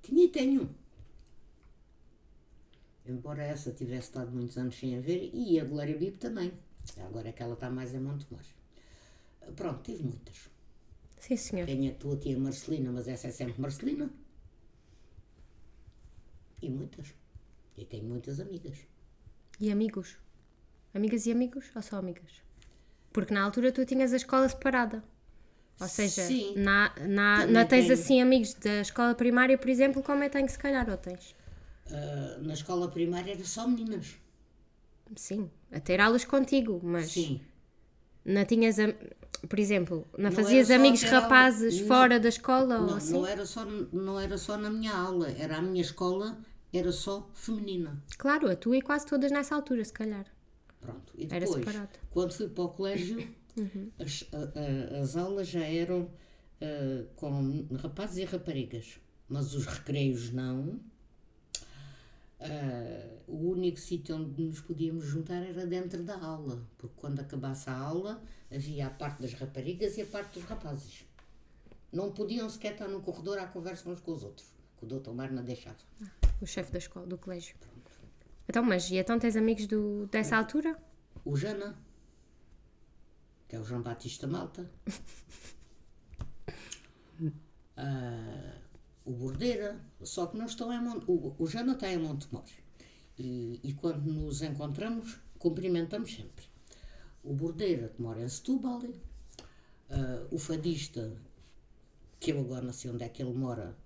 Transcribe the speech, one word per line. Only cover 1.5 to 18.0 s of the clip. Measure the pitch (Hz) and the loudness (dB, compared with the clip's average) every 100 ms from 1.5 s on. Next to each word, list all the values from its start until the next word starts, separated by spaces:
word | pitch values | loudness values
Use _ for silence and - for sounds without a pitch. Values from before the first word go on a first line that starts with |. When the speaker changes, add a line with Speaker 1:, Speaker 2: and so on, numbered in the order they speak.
| - - - - - - _ - - _ - - - - - 127 | -20 -20 -20 -20 -20 -20 _ -20 -20 _ -20 -20 -20 -20 -20 -10
Speaker 1:
Embora | 127 135 143 | -10 -8 -8
essa | 147 143 127 | -6 -6 -8
tivesse | 117 120 127 - | -8 -8 -8 -8
estado | 131 120 | -10 -8
muitos | 123 120 123 | -6 -6 -6
anos | 127 120 | -6 -6
sem | 131 123 | -6 -4
a | |
ver, | 131 180 - | -2 -4 -4
e | - 220 160 | -6 2 2
a | |
Glória | 135 147 147 147 | 2 -4 -4 -4
Bibi | 190 - | -4 -6
também. | 233 220 180 180 - - - - | -8 -4 -6 -8 -20 -16 -14 -12
Agora | 95 110 110 | -10 -10 -10
é | |
que | - | -8
ela | 117 | -8
está | 117 127 | -6 -6
mais | 127 127 | -6 -6
em | 131 | -6
Montemor. | 139 143 - - - - - - - - - - - - - | -6 -6 -10 -16 -18 -20 -20 -20 -20 -20 -20 -20 -20 -20 -18
Pronto, | 143 349 127 | -8 -6 -6
tive | - 185 | -8 -6
muitas. | 135 110 - - - - - - - - - - | -6 -6 -14 -20 -20 -20 -20 -20 -20 -20 -20 -20
Speaker 2:
Sim, | - 247 | -4 -4
senhor. | - 190 165 | -2 -4 -2
Speaker 1:
Tenho | 131 135 | -2 -2
a | |
tua | - 143 139 | -2 -4 -4
tia | 160 131 | -2 -2
Marcelina, | 135 135 - 156 127 | -2 -4 -4 -2 -2
mas | 123 117 | -4 -6
essa | 127 131 | -8 -8
é | |
sempre | - 127 117 | -8 -8 -4
Marcelina. | 139 139 262 294 294 - - - - - - - - - - - - - - - - - - - - - - - - - | -6 -4 -4 -4 -6 -8 -20 -20 -20 -20 -20 -20 -20 -20 -20 -20 -20 -20 -20 -20 -20 -20 -20 -20 -20 -20 -20 -20 -20 -10
E | 160 | -8
muitas. | 131 - - 143 - - - - - - - | -6 -8 -12 -18 -18 -20 -20 -20 -20 -20 -20
E | |
tenho | 101 110 | -14 -10